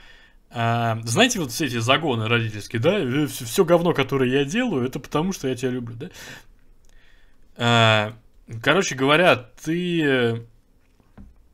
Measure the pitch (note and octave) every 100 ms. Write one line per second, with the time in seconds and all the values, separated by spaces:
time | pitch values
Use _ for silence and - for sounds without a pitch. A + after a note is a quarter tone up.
0 | - - _ _ _ A#2+ A#2 A#2 A#2 A2+
1 | A#2 C#3 C4 G3+ C#3 A2+ D3 A#2 A#2 D3
2 | D#3+ A#2 A2 A#2 A2 G#2 - A2+ C#3+ G#3
3 | C3 C3+ D3 - A#2 - E3+ F3 F3 C#3+
4 | C3 C#3 B2+ C3+ C#3+ G#3+ B3+ C#3+ A#2+ -
5 | - D3 F3+ F#3+ C3+ A#2 B2+ B2 A#2 A#2
6 | E3 - - - - - - _ - -
7 | - - - - - - A#2+ A#2 A2+ A2
8 | G#2+ A#2 _ _ - A2+ C#3 E3+ F#3+ C3
9 | C3+ D#3 F3+ A#2 - - D#3 E3+ F3+ E3+
10 | D3 C3 A#2 A#2 A#2 _ _ _ _ _
11 | _ - - _ _